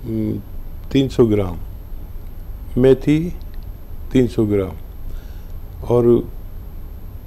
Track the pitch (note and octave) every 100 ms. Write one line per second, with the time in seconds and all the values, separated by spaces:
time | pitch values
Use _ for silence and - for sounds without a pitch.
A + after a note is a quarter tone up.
0 | A#2 A2 G#2+ G#2 - - - - - C3+
1 | C3+ - A#2 G#2 F#2 E2+ - - - -
2 | - - - - - - - A#2+ C3 C3
3 | - D#3 F3 - - - - - - -
4 | - C3 A#2 - G#2+ G2+ F#2 D#2+ - -
5 | - - - - - - - - - A#2+
6 | A#2+ A#2 - - - - - - - -
7 | - -